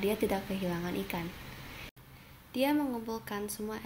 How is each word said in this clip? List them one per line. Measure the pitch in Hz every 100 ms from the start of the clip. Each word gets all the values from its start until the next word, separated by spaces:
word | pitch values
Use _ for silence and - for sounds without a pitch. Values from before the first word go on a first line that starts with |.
dia | 196 214
tidak | 214 196 196
kehilangan | 190 180 170 180 185 196
ikan. | 175 170 - - - - - - - - - - - -
Dia | 247 277 294
mengumpulkan | 285 233 226 226 - 208 208
semua | 208 214 214